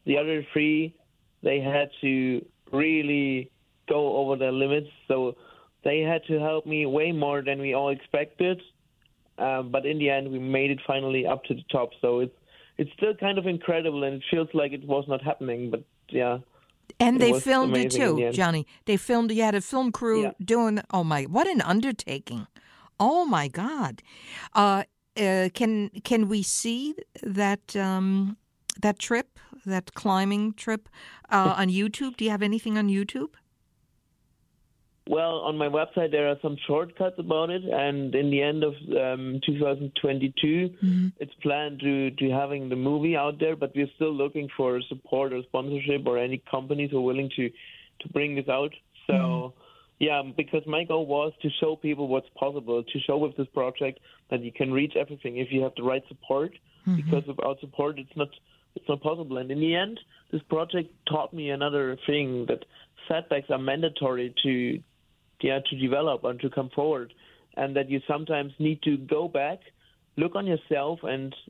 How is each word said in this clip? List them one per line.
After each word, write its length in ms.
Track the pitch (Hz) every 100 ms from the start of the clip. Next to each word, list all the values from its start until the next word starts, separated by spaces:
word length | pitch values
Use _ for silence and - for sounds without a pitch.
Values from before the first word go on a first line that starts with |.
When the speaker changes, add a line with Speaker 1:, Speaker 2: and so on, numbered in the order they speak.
Speaker 1:
the 140 | - 143
other 260 | 151 156 143
three, 440 | 151 151 156 160 - _ _ _ _
they 180 | - 139
had 280 | 135 143 143 -
to 420 | 139 131 127 123 - _ -
really 760 | 135 156 156 147 143 139 131 131 _ _ _ -
go 280 | 147 143 127
over 200 | 135 135
their 160 | 131
limits. 360 | 131 139 147 147 - -
So 280 | 131 127 123 - - _ _
they 160 | 143 151
had 240 | 156 165
to 160 | 165 156
help 260 | 151 156 156
me 180 | 156
way 280 | 143 143 165
more 300 | 160 143 143
than 180 | 135 139
we 140 | 139
all 160 | 131 139
expected. 720 | 135 - 147 151 - 180 185 - _ _ _ _ _ _ -
Um, 320 | 131 131 127
but 160 | 131 139
in 120 | 156
the 120 | 143
end, 220 | 139 139
we 80 | 131
made 320 | 131 135 139
it 80 | 135
finally 400 | - 135 135 131
up 200 | 123 -
to 100 | -
the 80 | 120 -
top. 200 | 139 117 -
So 180 | 123 123
it's, 140 | 127 - _ - - -
it's 140 | 147
still 200 | - 214
kind 240 | 214 196 196
of 80 | 185
incredible, 560 | 170 - 165 160 143
and 140 | 139 135
it 60 | -
feels 200 | 170 156
like 200 | 156 143
it 120 | 139
was 200 | 139 139 139
not 160 | 131
happening. 480 | 143 - 131 120 123
But 140 | 113 - _ -
yeah. 300 | 127 123 123 - _ _ _ - -
Speaker 2:
And 180 | 233 254
Speaker 1:
It 40 |
Speaker 2:
they 120 | 240
Speaker 1:
was 120 | 247
Speaker 2:
filmed 320 | 269 262 262 254
it 60 |
Speaker 1:
amazing 180 | 254 254
in 60 | 240
Speaker 2:
too, 80 | 156
Speaker 1:
the 80 |
end. 100 | 120
Speaker 2:
Johnny. 320 | 127 180 160 147 - -
They 100 | 196
filmed, 340 | - 240 233
you 120 | 220
had 120 | 220
a 60 | 202
film 320 | - 269 254
crew 300 | - 226 220
Speaker 1:
Yeah. 80 | 202 -
Speaker 2:
doing, 360 | 185 233 226 208 -
oh 140 | 185
my, 180 | 160 147
what 220 | 131 208 370
an 140 | 302
undertaking! 880 | 160 196 262 220 - 139 - 117 - - - - - -
Oh 260 | 214 339
my 220 | 330 180 143
God! 560 | 160 226 311 160 110 - - - - -
Uh, 280 | 208 202 196 - _ _ -
uh, 340 | 196 190 185
can, 360 | - 226 214 202 -
can 260 | - 233 202
we 140 | 214
see 540 | 185 - 233 233 294 311 - -
that, 540 | 220 196 202 202 - 202
um, 600 | 190 190 190 196 196 214 _ _ - -
that 160 | 208 202
trip, 400 | - 233 - - - 269
that 300 | 190 185 185
climbing 600 | - 208 190 196 208 214
trip, 340 | 214 - 214 - - - - -
uh, 240 | 202 190 190
on 120 | 185
YouTube? 480 | 185 208 - 269 240
Do 80 |
you 60 | 220
have 120 | 208
anything 340 | 208 226 226 214
on 120 | 202
YouTube? 420 | 196 208 262 302 _ _ _ _ _ _ _ _ _ _ _ _ _ _ _ _ _ -
Speaker 1:
Well, 280 | 156 165 160
on 140 | 147 151
my 120 | 147
website, 420 | 147 156 - 160
there 180 | 147 147
are 80 | 143
some 140 | 156 143 -
shortcuts 480 | 147 175 - 185 185
about 280 | 170 160 165
it. 120 | 185
And 500 | 185 - 143 143 135
in 160 | 127 143
the 140 | 139
end 220 | 143 156
of, 100 | 151 143 - 135
um, 400 | 131 127 131 131 151
two 100 | 143
thousand 320 | 143 139 143 -
twenty-two, 680 | 143 135 135 - 151 165 180 180
Speaker 2:
Mm-hmm. 240 | 190 185 185 -
Speaker 1:
it's 120 | 143
planned 440 | - 147 143 151 139
to, 320 | 143 139 135
to 200 | 135 135
having 380 | 131 139 143 131
the 60 |
movie 420 | 127 131 147 160 160
out 220 | 147 147
there, 160 | 160
but 160 | 160 135 139
we're 100 | 139
still 180 | - 156
looking 360 | 143 139 151 143 -
for 240 | 131 123 123
support 440 | 131 - 135 135
or 100 | 127
sponsorship 600 | 127 131 139 143 135 143 127
or 120 | 120
any 240 | 123 131 -
companies 400 | 135 131 147 143
who 80 | 139
are 40 |
willing 280 | 127 131 135 -
to, 120 | 120 - - - - -
to 80 | 160
bring 220 | 143 147
this 140 | 143 135
out. 260 | 131 147 - _ - -
So, 80 |
Speaker 2:
Mm-hmm. 360 | 151 175 165 127 - - - _ -
Speaker 1:
yeah, 220 | 151 143 135 127
because 300 | 143 - 156
my 160 | 156
goal 240 | 170 160 151
was 260 | 143 156 -
to 100 | 151 -
show 160 | 160 156
people 320 | 151 143 139
what's 200 | 131 -
possible, 520 | - 139 143 117 120
to 160 | 113 139 -
show 100 | 151
with 200 | 151 156
this 100 | 131
project 460 | - 127 127 135 131 _ _ -
that 100 | 127
you 80 | 120
can 220 | - 131
reach 220 | 131 147 -
everything 400 | - 147 127 120
if 160 | 131
you 100 | 135
have 120 | 131 123
the 80 |
right 180 | 123 131 -
support, 420 | - - 135 165
Speaker 2:
Mm-hmm. 440 | - _ _ 185 175
Speaker 1:
because 280 | 147 143 147
without 320 | 139 - 135
support, 400 | 143 - 143 143
it's 160 | 131 151
not, 140 | 143 - _ _ _
it's 140 | - -
not 140 | 143
possible. 360 | 151 170 151 127
And 140 | 127
in 80 | 143
the 160 | 160 170
end, 240 | 202 226 - _ _
this 100 | 160
project 500 | - 160 170 180 160 _ -
taught 240 | 151 -
me 180 | 165 143
another 460 | 139 143 143 131 131 -
thing, 380 | 147 139 123 120
that 180 | - - - - - -
setbacks 440 | 165 165 143 139
are 80 | 135
mandatory 760 | 131 143 165 143 135 123 123 123
to, 380 | 143 127 123 135 - _ _ _ _ -
yeah, 180 | 135 135 135
to 80 | 135
develop 480 | 131 139 156 127
and 160 | 123 123
to 80 | 135
come 200 | 139 131
forward, 380 | - 147 139 120 - - - _ -
and 200 | 139 139
that 120 | 135
you 100 | 135 -
sometimes 440 | 147 156 151 143 -
need 240 | 151 156
to 140 | 160 139
go 320 | 135 151 170
back, 320 | 143 143 185 - _ _ _ _ -
look 180 | 170
on 120 | 202 196
yourself, 540 | 160 - 147 143 170
and, 320 | - 135 135 - -